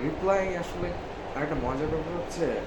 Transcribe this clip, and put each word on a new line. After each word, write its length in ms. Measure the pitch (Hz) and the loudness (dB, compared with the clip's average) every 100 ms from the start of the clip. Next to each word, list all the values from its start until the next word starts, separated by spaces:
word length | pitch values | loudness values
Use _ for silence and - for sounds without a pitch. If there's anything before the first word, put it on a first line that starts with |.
| 139 | -2
রিপ্লাই 360 | 156 185 196 190 175 | 2 4 4 4 0
আসলে 260 | 175 180 175 175 - - - 135 | -4 -2 -2 -4 -6 -8 -6 -2
আরেকটা 200 | 151 139 | 0 0
মজার 240 | 123 135 151 | 0 0 0
ব্যাপার 220 | 156 156 175 | 0 0 -4
হচ্ছে 260 | - 175 147 104 | -4 0 0 0